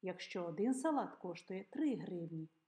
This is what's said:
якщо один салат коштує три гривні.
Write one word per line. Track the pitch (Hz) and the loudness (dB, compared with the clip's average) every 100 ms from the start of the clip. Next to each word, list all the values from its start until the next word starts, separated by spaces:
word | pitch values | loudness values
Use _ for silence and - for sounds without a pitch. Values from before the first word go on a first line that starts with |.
якщо | 190 180 - 196 | -4 -4 -4 -2
один | 175 156 220 | -2 2 4
салат | 262 320 294 208 - | 4 4 4 2 -4
коштує | 180 170 - 185 | -6 -6 -6 -8
три | 202 - 311 214 | -6 0 2 2
гривні. | 165 180 165 165 160 _ | -2 -4 -4 -6 -8 _